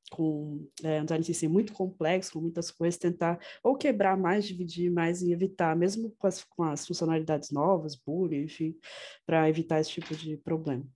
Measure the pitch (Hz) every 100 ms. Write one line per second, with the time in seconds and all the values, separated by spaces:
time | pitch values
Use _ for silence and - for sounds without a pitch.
0 | - - 160 151 151 147 151 - 160 156
1 | 160 165 165 165 160 185 208 - 190 -
2 | 160 185 190 156 170 170 170 - 170 170
3 | 175 170 170 170 - - 240 269 294 208
4 | 190 190 180 208 208 180 175 170 175 170
5 | 165 175 175 170 190 190 165 160 185 214
6 | 226 - 196 - - - 165 147 - 165
7 | 160 160 160 151 143 143 165 180 156 139
8 | - 170 175 143 151 - 160 160 - -
9 | - - - 160 156 156 165 156 156 -
10 | - 160 160 151 - 160 156 127 143